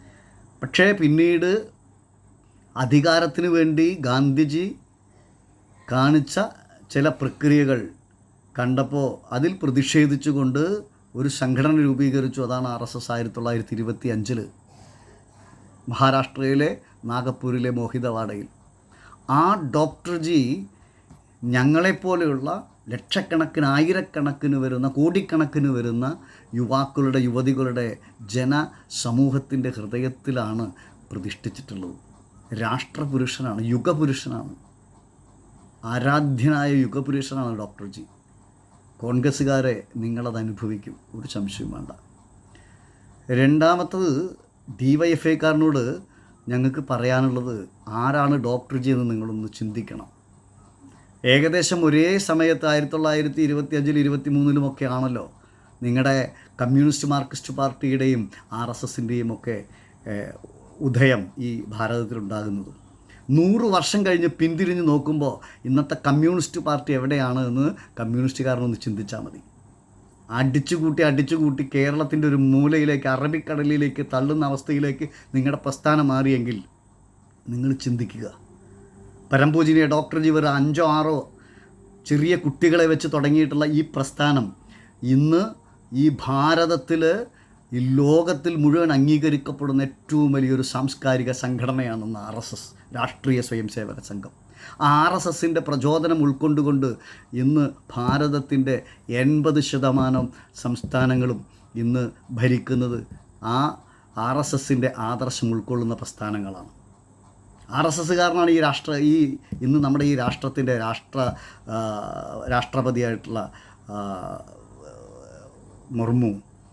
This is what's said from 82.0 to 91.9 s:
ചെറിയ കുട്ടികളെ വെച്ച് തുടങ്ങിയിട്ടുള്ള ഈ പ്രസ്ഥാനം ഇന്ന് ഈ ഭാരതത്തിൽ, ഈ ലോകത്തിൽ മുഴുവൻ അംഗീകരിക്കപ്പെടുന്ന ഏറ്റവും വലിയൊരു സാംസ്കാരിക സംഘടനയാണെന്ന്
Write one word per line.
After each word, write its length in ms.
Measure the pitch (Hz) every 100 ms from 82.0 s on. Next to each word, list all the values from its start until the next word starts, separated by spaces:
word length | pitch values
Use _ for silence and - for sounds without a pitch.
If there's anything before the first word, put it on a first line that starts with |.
| -
ചെറിയ 240 | 147 156 180
കുട്ടികളെ 420 | 151 135 170 170 165
വെച്ച് 160 | 156 160
തുടങ്ങിയിട്ടുള്ള 520 | 147 143 151 151 143 151 151
ഈ 40 | 151 -
പ്രസ്ഥാനം 500 | 135 - 147 139 104 98 - - - - 123 131
ഇന്ന് 260 | 147 165 214 - - - -
ഈ 140 | 123 151 131 131
ഭാരതത്തിൽ, 800 | 139 147 165 165 165 - 160 160 196 240 - _ - -
ഈ 80 | 123 127 135
ലോകത്തിൽ 540 | 143 156 170 170 170 165
മുഴുവൻ 280 | 147 160 170 139
അംഗീകരിക്കപ്പെടുന്ന 840 | 139 151 156 147 - 135 143 135 135
ഏറ്റവും 420 | - - 151 147 139
വലിയൊരു 280 | 131 131 131
സാംസ്കാരിക 580 | 127 135 - 135 127 123 127
സംഘടനയാണെന്ന് 760 | 127 123 123 131 123